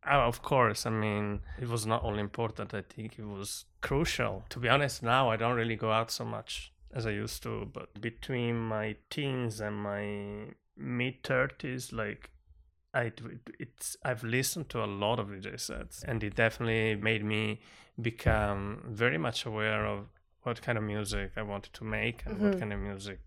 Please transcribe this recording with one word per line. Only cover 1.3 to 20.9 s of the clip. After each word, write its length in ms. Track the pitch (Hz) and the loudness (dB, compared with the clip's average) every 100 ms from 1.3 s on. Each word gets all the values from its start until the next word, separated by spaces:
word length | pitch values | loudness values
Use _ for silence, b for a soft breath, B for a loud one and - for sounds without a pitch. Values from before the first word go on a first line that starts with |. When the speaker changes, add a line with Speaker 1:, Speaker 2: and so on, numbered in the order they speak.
| 104 - - | -2 -6 -6
Speaker 1:
it 80 | 127 | -2
was 180 | 117 107 | -2 2
not 180 | 113 | 2
only 160 | 113 104 | 2 0
important, 540 | 101 - 113 107 101 | -2 -2 -4 -2 -6
I 80 | 104 | -6
think 360 | 92 - 110 - | -8 -10 -10 -10
it 80 | 107 | -10
was 400 | 101 101 - - _ | -8 -8 -8 -12 _
crucial. 640 | - 139 170 - 113 98 - | 0 2 2 2 0 -2 -8
To 100 | - | -4
be 100 | 120 | 4
honest, 320 | 135 143 - | 4 4 0
now 280 | 117 123 131 | 4 6 6
I 60 | 110 | 4
don't 200 | 117 123 | 2 2
really 200 | 113 110 | 2 0
go 160 | 110 | 2
out 200 | 110 117 | 2 2
so 140 | - 117 | -4 -4
much 460 | 107 110 - - _ - | -6 -8 -10 -10 _ -10
as 120 | - 113 | -4 -2
I 60 | |
used 320 | 104 110 - | -2 -4 -6
to, 260 | 117 110 104 | -6 -6 -6
but 260 | - - - | -8 -12 -6
between 600 | 117 117 - 127 120 117 | -6 -6 -4 -2 0 0
my 360 | 113 110 110 107 _ | 0 -2 -2 -6 _
teens 500 | - 139 131 120 107 | -4 -2 0 -2 -2
and 160 | 107 104 | -4 -2
my 800 | 104 101 104 101 101 104 113 - _ - | -2 -2 -2 -4 -6 -8 -10 -16 _ -10
mid-thirties, 1120 | 139 123 123 127 - 131 135 - 147 127 120 | -4 0 0 -2 0 2 2 -2 -6 -6 -6
like, 380 | 117 104 107 - - _ - - _ _ | -4 -4 -6 -14 -20 _ -20 -20 _ _
I, 180 | 131 117 - 113 120 - - | -2 -2 -4 -12 -12 -16 -12
it's, 380 | 123 _ - - 143 | -12 _ -10 -6 -4
I've 180 | 120 | -2
listened 460 | 113 123 135 - 147 | 0 2 2 -2 -4
to 140 | 120 | -2
a 20 | 107 | -2
lot 340 | 101 104 120 | 2 2 2
of 100 | 101 | 0
D 100 | 98 | -6
J 180 | 101 117 | -8 -8
sets, 460 | - - - - | -6 -6 -8 -10
and 200 | - 120 | -2 0
it 120 | 104 98 | 0 4
definitely 600 | 117 - 117 113 110 104 | 4 4 0 2 2 2
made 300 | 110 110 104 | 2 2 2
me 340 | 107 110 107 B B B - | 0 0 -4 B B B -4
become 840 | 117 113 - 110 104 101 98 107 117 | -4 2 4 4 4 0 -4 -6 -8
very 300 | 107 117 156 | 2 2 4
much 280 | 143 113 - | 0 -2 -2
aware 400 | 107 107 107 107 | 0 2 2 0
of 200 | 101 101 _ _ _ | -2 -6 _ _ _
what 180 | - 117 | -4 -4
kind 160 | - 117 | 0 0
of 60 | |
music 480 | 107 | 2